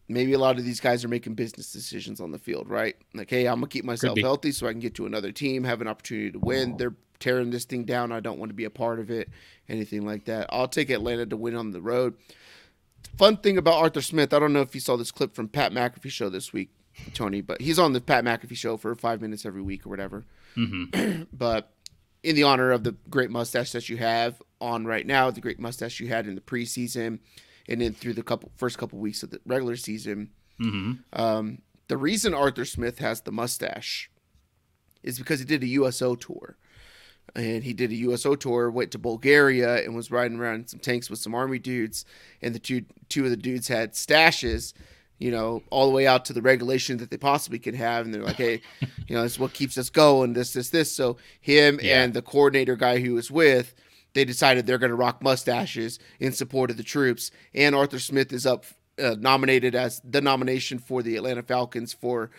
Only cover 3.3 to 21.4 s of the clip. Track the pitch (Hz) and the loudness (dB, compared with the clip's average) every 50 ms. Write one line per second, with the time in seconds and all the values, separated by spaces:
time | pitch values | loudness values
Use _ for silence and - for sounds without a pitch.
3.3 | 131 123 123 120 117 120 127 - - 127 - 127 120 117 127 - - - - 131 | 0 0 2 2 0 -2 -4 -6 -6 -8 -6 -6 -4 -2 -2 0 2 2 2 2
4.3 | 139 139 - 147 135 - 117 113 113 117 120 110 - - 98 104 107 107 98 98 | 0 0 -2 -4 -4 -4 -4 -6 -6 -6 -8 -8 -8 -8 -8 -6 -6 -6 -6 -8
5.3 | - - 147 135 131 131 127 127 120 110 113 107 110 _ - - 117 107 107 98 | -8 -6 -4 -4 -2 -2 -2 -2 -4 -4 -4 -8 -8 _ -10 -10 -8 -6 -8 -8
6.3 | - 101 110 120 131 135 131 123 113 131 123 120 - _ _ _ _ - - 127 | -6 -4 -4 -2 0 0 -2 -2 -4 -4 -4 -6 -6 _ _ _ _ -6 -2 0
7.3 | 127 127 123 120 120 120 - - 131 123 117 113 123 123 120 117 117 113 104 117 | 0 0 0 -2 -4 -6 -6 -6 -8 -6 -4 -2 -2 -2 -2 -4 -6 -6 -8 -8
8.3 | 90 69 110 110 101 107 110 107 - - 117 117 117 113 107 113 113 110 - - | -8 -8 -10 -10 -8 -8 -10 -8 -6 -4 -4 -4 -4 -4 -6 -6 -6 -6 -6 -8
9.3 | - - - - _ _ _ - 113 113 104 - 104 104 104 107 107 104 - 117 | -12 -20 -20 -20 _ _ _ -10 -8 -8 -6 -6 -6 -6 -6 -6 -8 -8 -8 -6
10.3 | 113 110 - - - 123 127 127 - 160 151 135 127 104 110 120 117 120 120 104 | -6 -6 -6 -4 -4 -2 -2 -2 -2 -2 0 0 -2 -2 -2 -2 -4 -4 -4 -6
11.3 | 117 107 117 117 117 120 113 107 92 87 90 113 120 127 127 120 113 _ _ _ | -6 -6 -6 -6 -6 -6 -6 -8 -8 -8 -4 -2 0 0 0 0 -2 _ _ _
12.3 | - _ - - - - - _ _ _ _ _ _ _ - - - - 196 220 | -20 _ -20 -20 -20 -20 -20 _ _ _ _ _ _ _ -20 -6 2 6 6 6
13.3 | 220 - - 202 196 180 147 165 160 156 165 160 160 143 - - 160 156 143 - | 6 6 2 2 4 4 4 6 6 6 6 4 2 0 -4 -2 2 2 2 4
14.3 | 151 147 151 147 143 143 135 131 - 127 - - 127 120 117 - - - 139 113 | 4 4 4 4 4 2 2 0 -4 -6 -2 -2 -2 -2 -2 -6 -4 -4 -4 -4
15.3 | - 127 117 104 - 143 131 90 104 123 120 123 120 - - 135 - - 113 98 | -4 -8 -8 -6 -2 0 0 0 0 0 -2 -2 -4 -8 -14 -12 -8 -6 -6 -6
16.3 | 92 92 - - - 104 95 - _ _ _ _ _ - - - - - 113 98 | -6 -8 -10 -8 -8 -8 -8 -8 _ _ _ _ _ -18 -16 -12 -8 -6 -4 -4
17.3 | 101 101 98 - - - 123 160 160 175 175 147 127 123 127 - 139 127 117 123 | -4 -6 -6 -6 -8 -6 -2 0 2 4 4 4 2 0 0 2 2 2 2 0
18.3 | 113 - - - 120 - - 113 113 107 - 107 120 - - 117 117 107 113 107 | -2 -4 -6 -12 -12 -8 -6 -6 -4 -4 -6 -6 -6 -4 -4 -4 -4 -4 -6 -8
19.3 | 107 104 - 104 92 98 95 98 98 95 - 98 98 98 98 92 95 107 - - | -10 -10 -10 -10 -10 -8 -8 -8 -10 -10 -12 -12 -12 -10 -10 -10 -12 -14 -16 -18
20.3 | - _ _ - - 120 113 95 95 90 87 - - 190 233 214 175 160 165 - | -20 _ _ -10 -4 -4 -4 -4 -4 -8 -8 -6 -4 -2 -2 -2 -4 -6 -8 -12
21.3 | - 127 | -8 -4